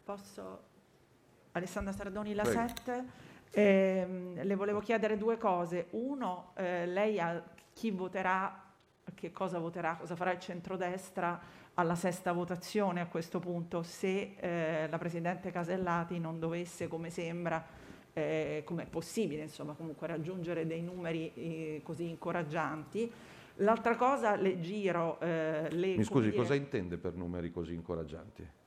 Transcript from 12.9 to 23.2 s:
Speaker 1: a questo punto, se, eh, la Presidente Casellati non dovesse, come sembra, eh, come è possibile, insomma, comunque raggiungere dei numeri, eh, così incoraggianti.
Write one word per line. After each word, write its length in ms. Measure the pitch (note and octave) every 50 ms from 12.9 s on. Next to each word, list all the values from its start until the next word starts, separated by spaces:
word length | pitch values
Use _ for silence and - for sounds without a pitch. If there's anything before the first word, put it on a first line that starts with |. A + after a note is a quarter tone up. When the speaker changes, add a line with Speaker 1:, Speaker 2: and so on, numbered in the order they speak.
| F3 F3
Speaker 1:
a 40 | E3+
questo 340 | E3+ - D#3+ E3 E3 - F#3
punto, 440 | F3 F3+ F3 F3 E3+ E3+ - F3 E3+
se, 520 | E3+ - - - F#3+ F#3 G3 G3+ G3 -
eh, 520 | - - F3+ E3+ E3+ E3 D#3 E3 D#3 D#3 D#3
la 80 | D#3 E3
Presidente 540 | F3+ F3 E3 E3+ E3 F3 F#3 F3+ - F#3+
Casellati 680 | F3 F3+ F3 E3 F#3 F#3 F#3 F3+ E3+ E3+ E3+ E3+ F3 F3
non 220 | E3 D#3+ E3 E3
dovesse, 480 | D#3+ E3 E3 E3+ F3 E3+ - - E3+ D#3+
come 240 | D#3+ D#3+ E3 E3
sembra, 520 | E3+ - F3 E3+ E3+ F3 F3 E3+ E3 D#3+ E3 - - - - - - - - - -
eh, 500 | - D#3 D3 D#3 D#3 D#3 D3 D3+ D3+ D3
come 180 | - F3 E3 -
è 40 | -
possibile, 560 | - E3 E3+ - - A3+ A3 E3 C#3 D3+ D3+
insomma, 300 | D3+ D3 - C#3+ D3 D3+
comunque 340 | C#3+ D#3+ E3 D3 - - D#3
raggiungere 580 | E3+ D#3+ D#3 D#3+ F#3 F#3 E3+ E3 F3 E3 E3
dei 160 | E3 D#3+ E3
numeri, 500 | E3+ F3 F3+ F3+ F3 E3 E3+ E3 D#3+ E3 -
eh, 460 | - - E3 E3 D#3+ D#3+ D#3 D#3 D3+ D3+
così 260 | - E3 C3+ E3+ E3+
incoraggianti. 1000 | E3 D#3 - E3 E3+ F3 E3+ D3 D3 E3+ D#3 C#3+ D3 D#3 D3+ - - G3 A#3 A#3 - -